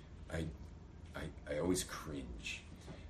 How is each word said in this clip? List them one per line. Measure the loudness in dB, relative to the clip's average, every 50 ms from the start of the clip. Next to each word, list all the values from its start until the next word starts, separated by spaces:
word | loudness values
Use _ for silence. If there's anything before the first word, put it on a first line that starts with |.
| -10 -10 -8 -8 -6 -2
I, | 2 2 2 2 0 -4 -6 -8 -8 -8 -10 -10 -10 -10 -8 -6 -4
I, | -2 -2 -2 -4 -4 -2 2
I | 4 6
always | 8 8 8 8 6
cringe. | 2 -2 -2 -2 -2 0 0 0 -2 -2 -2 -2 -2 -2 -2 -4 -8 -10 -8 -8 -8 -8 -6 -6